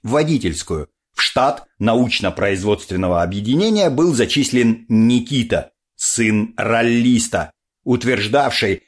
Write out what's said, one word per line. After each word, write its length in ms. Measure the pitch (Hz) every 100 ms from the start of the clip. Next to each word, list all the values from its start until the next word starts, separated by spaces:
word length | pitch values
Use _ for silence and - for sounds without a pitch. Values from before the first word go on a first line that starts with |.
водительскую, 880 | 107 143 156 143 92 73 - 80 69 _ _
в 80 | -
штат 460 | - 135 135 - - -
научно-производственного 1400 | 107 117 123 - 98 - 98 95 101 104 - 92 92 87
объединения 720 | 87 98 104 143 220 214 175
был 240 | 131 175 123
зачислен 720 | 107 147 135 123 117 113 -
Никита, 840 | 110 113 123 120 139 113 82 - _ _ -
сын 600 | - - 110 107 110 -
раллиста – 920 | 107 113 120 120 120 120 117 87 76 _ _ _
утверждавший, 1000 | - 123 120 120 101 139 135 - - -